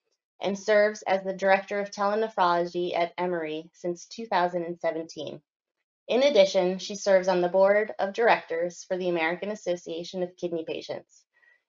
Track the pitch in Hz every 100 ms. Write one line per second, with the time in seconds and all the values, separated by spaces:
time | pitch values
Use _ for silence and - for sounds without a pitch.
0 | _ _ _ - 185 196 208 214 208 214
1 | - 190 190 185 190 196 196 202 202 -
2 | 202 214 220 - 175 175 175 175 175 170
3 | 170 - 180 175 156 156 175 _ 180 175
4 | - - 226 190 175 175 170 170 165 160
5 | 165 160 139 147 _ _ _ _ _ _
6 | - 220 285 226 190 190 180 185 - 208
7 | 202 190 185 180 175 190 196 208 214 -
8 | 196 202 226 170 - 165 175 - - 185
9 | 180 175 160 175 196 208 180 175 - 165
10 | 175 190 180 - 175 165 160 - - 147
11 | - _ _ _ _ _